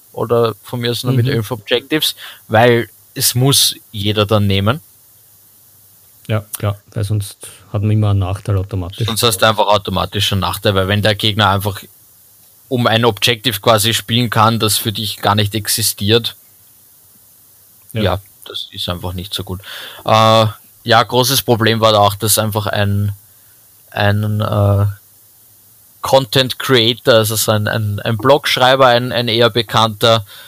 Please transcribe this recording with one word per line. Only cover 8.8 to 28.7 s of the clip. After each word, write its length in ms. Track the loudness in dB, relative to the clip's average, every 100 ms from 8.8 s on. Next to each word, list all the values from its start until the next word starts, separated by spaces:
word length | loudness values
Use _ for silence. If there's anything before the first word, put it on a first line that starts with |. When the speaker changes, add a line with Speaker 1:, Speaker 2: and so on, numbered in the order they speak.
| -8 -6 -6
Speaker 1:
Sonst 180 | 0
hast 140 | 0 2
du 60 | 2
einfach 200 | 2 2
automatisch 640 | 2 0 -4 -4 -4 -2
einen 100 | -2
Nachteil, 320 | -4 -2 0 0
weil 120 | 0
wenn 140 | 0
der 140 | 0 0
Gegner 340 | -2 0 2
einfach 320 | 2 -2 -8 -14 _ _ _ _ _ _ _ -6
um 180 | -2 2
ein 160 | 2 2
Objective 540 | 2 -2 -2 -4 -2
quasi 340 | 2 2 2
spielen 360 | -2 -2 -2 -2
kann, 300 | 2 2 2
das 180 | -2 -2
für 140 | -4
dich 260 | -6 -8 -4
gar 180 | -2 0
nicht 180 | 0 -2
existiert, 800 | -4 -4 -4 -4 0 0 0 -12 _ _ _ _ _ _ _ _ _ _ _ _ _ _ _
Speaker 2:
Ja. 100 | -4
Speaker 1:
ja, 180 | -2 -2 -8 _ -16
das 220 | -14 -14
ist 180 | -12 -10
einfach 240 | -8 -8
nicht 200 | -10 -10
so 100 | -10
gut. 180 | -10 -12 -12 -18 -18 -8 2
Äh, 400 | 4 6 4 2 -2 _ _
ja, 200 | 0 2
großes 380 | 2 0 0 0
Problem 400 | 0 2 2 2
war 100 | 4
da 80 | 4
auch, 160 | 2 2
dass 220 | -2 -2
einfach 300 | -2 -2 -4
ein, 440 | -2 -2 0 -2 -6 _ _ _ _ _ _ _
ein, 500 | -2 0 0 -2 -2
äh, 440 | -2 0 2 2 0 -4 _ _ _ _ _ _ _ _ _ _
Content 560 | 2 2 2 -2 -2 -4
Creator, 560 | 0 2 2 0 2 2
also 200 | 2 -2
so 160 | 0
ein, 160 | 0 0
ein, 320 | -4 -4 -4
ein 180 | -4 -4
Blogschreiber, 680 | 2 0 0 0 2